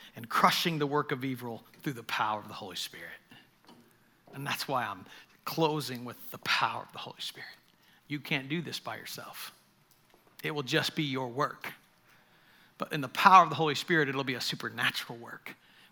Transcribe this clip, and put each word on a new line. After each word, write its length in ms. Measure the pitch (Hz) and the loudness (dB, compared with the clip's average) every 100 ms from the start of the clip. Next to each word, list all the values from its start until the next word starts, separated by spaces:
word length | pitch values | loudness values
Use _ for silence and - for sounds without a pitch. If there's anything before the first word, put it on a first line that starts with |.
| - - | -18 -14
and 120 | - | -2
crushing 520 | - 180 - 180 160 | 4 6 6 2 0
the 60 | 147 | 0
work 260 | 147 143 | 0 0
of 120 | 135 | -2
evil 380 | 135 123 120 110 - - | -4 -6 -8 -12 -14 -10
through 80 | 151 | -8
the 100 | 117 | -8
power 380 | 110 - 110 107 | -4 -2 0 -2
of 80 | 104 | -6
the 60 | |
Holy 200 | 101 101 | -12 -10
Spirit. 320 | 87 - - - - - - - _ - - - _ _ _ - | -8 -8 -10 -14 -16 -20 -20 -20 _ -20 -20 -20 _ _ _ -16
And 100 | 139 | -10
that's 220 | 139 - - | -6 -4 0
why 180 | 131 | 0
I'm 200 | 110 95 101 - - - | 0 -6 -12 -20 -20 -16
closing 600 | - - 160 151 123 127 | -6 2 2 2 -2 -6
with 120 | 123 113 - | -10 -12 -14
the 60 | 113 | -8
power 440 | - - 113 113 | -2 2 2 0
of 100 | - | -8
the 60 | - | -12
Holy 220 | - - | -14 -10
Spirit. 280 | - - - - _ _ _ - - | -10 -10 -16 -18 _ _ _ -20 -8
You 100 | 143 | -8
can't 300 | - 151 135 | -2 -4 -2
do 140 | 165 | -4
this 180 | 127 113 | -4 -8
by 160 | - 110 | -8 -10
yourself. 560 | - - 117 - - - _ _ _ _ _ - _ - | -10 -12 -12 -12 -14 -16 _ _ _ _ _ -20 _ -10
It 100 | 156 | -6
will 120 | 151 | -4
just 320 | 127 151 131 - | 0 0 0 0
be 80 | |
your 240 | 147 131 127 | -2 -2 -2
work. 440 | 120 147 - - - _ _ _ - _ - - - - - | -2 -2 -4 -14 -14 _ _ _ -20 _ -20 -20 -20 -20 -10
But 140 | - | -6
in 80 | 156 | -4
the 80 | 131 | -4
power 340 | - 202 185 | 6 10 12
of 60 | 165 | 10
the 80 | 147 | 6
Holy 180 | 156 | 2
Spirit, 340 | 135 - 165 139 | 0 2 4 4
it'll 140 | 135 | 0
be 120 | 131 | -2
a 60 | 120 | -2
supernatural 800 | - - 117 113 123 - - 120 | -4 -4 -6 -2 -2 -2 -6 -10
work 380 | 117 - - - _ - - | -12 -14 -14 -18 _ -20 -16